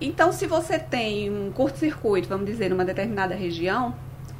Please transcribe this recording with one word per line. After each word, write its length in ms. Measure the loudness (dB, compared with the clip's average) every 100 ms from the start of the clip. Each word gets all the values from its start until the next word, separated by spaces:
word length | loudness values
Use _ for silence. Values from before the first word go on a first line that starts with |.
então, 320 | -2 4 4
se 140 | 4 2
você 320 | 2 2 -2
tem 520 | 0 -2 0 0 -2
um 220 | -2 -2
curto-circuito, 760 | 0 0 2 -2 0 2 2 2
vamos 180 | -2 -2
dizer, 220 | 0 0
numa 160 | 2
determinada 500 | 2 0 -2 0 -2
região, 600 | -2 -4 -2 0 0 -2 -4 -12 -12 -12